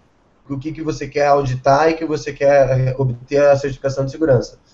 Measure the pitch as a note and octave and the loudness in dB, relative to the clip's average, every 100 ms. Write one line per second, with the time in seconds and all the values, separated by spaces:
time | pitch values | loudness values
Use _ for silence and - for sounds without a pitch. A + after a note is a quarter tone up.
0 | _ _ _ _ - C3+ D3+ D3 D#3 D3 | _ _ _ _ -12 -10 -8 -8 -8 -8
1 | C3+ D3 C#3+ C#3+ C3+ B2+ C#3 C#3 D#3+ D#3+ | -6 -2 2 2 0 -2 0 2 2 0
2 | D#3+ D3+ C#3+ C3+ C#3+ C#3+ C3 C3 C3 B2+ | -4 -6 -6 -2 2 4 4 0 -2 -2
3 | C3 A#2+ - C#3 C#3+ C#3 C#3 C3+ C3+ C3 | -4 -4 -2 2 4 2 0 -6 -6 -4
4 | C3+ D#3 D#3+ A#2+ - - _ | -6 -2 2 2 0 -14 _